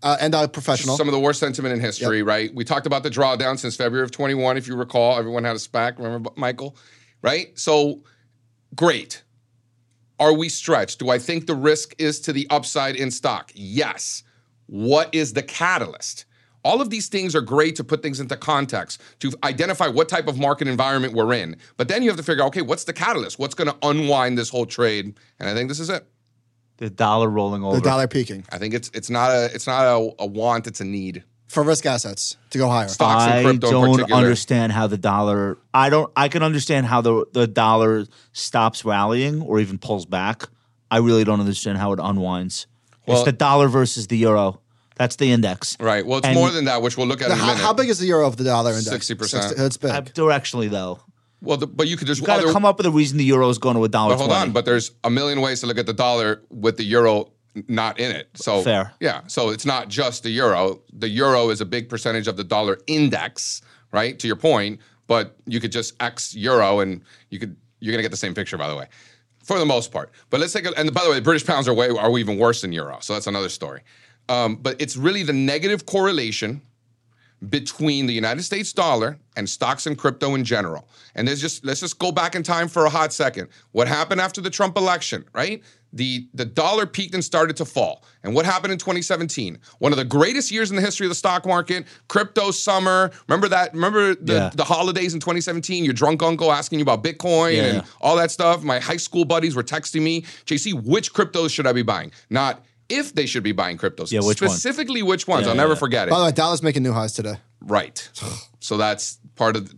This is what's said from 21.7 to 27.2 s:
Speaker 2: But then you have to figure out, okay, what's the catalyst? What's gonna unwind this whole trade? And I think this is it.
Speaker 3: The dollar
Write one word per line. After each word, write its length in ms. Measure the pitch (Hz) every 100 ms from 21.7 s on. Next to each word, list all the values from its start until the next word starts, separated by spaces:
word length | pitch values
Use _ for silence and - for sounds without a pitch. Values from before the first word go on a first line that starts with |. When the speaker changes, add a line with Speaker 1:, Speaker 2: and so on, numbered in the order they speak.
| -
Speaker 2:
But 120 | 123
then 140 | 208
you 60 | 240
have 80 | 170
to 40 |
figure 220 | 156 147
out, 40 | 135
okay, 140 | 180
what's 220 | 131 165
the 80 | -
catalyst? 440 | 151 190 202 101 -
What's 160 | 135
gonna 220 | - 156 143
unwind 560 | 147 147 147 139 127 123
this 100 | 113
whole 180 | 127 117
trade? 520 | - 117 104 101 101 _ -
And 100 | 98
I 40 |
think 140 | 107 127
this 120 | 147
is 80 | 165
it. 160 | 185 - _ _ _ _ _ _ -
Speaker 3:
The 120 | 110
dollar 380 | 92 110 110